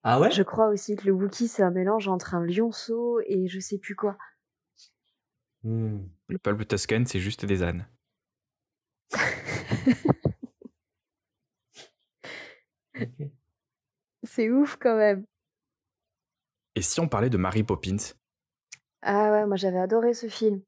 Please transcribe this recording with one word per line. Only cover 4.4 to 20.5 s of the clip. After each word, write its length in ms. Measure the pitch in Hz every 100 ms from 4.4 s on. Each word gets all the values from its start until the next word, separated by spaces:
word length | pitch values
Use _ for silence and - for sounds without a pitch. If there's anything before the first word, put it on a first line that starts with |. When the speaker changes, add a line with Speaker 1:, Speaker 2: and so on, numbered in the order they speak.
| _ _ _ _ - _ _ _ _ _ _ _
Speaker 1:
Hmm. 400 | 110 113 110 104 92 _ -
Speaker 3:
Le 100 | 92
peuple 280 | 104 104 107
toscan, 380 | 101 - 110 123
c'est 140 | 95
juste 260 | 95 - 104
des 180 | 95
ânes. 220 | 87 87 104 _ _ _ _ _ _ _ _ _ _ _ _
Speaker 2:
<laughs> 1400 | - - - - - - - 269 - - - - - - _ - _ _ _ _ _ _ _ _ _ _ - - _ _ _ - - - - _ _ _ -
Speaker 1:
Ok. 280 | 120 - 143 _ _ _ _ _ _ _ _ _
Speaker 2:
C'est 260 | 233 - 226
ouf 280 | 262 294 -
quand 160 | 247 220
même. 300 | 214 196 214 _ _ _ _ _ _ _ _ _ _ _ _ _ _ -
Speaker 3:
Et 60 |
si 180 | 90 -
on 80 | 170
parlait 220 | 104 123
de 80 | 104
Mary 260 | 92 107
Poppins ? 340 | 107 95 92 101 - - _ _ _ _ _ - _ _
Speaker 2:
Ah 300 | - 202 214
ouais, 140 | 214 208
moi 120 | 190
j'avais 220 | 190 180
adoré 340 | 185 226 233
ce 140 | 233 233
film. 340 | - 220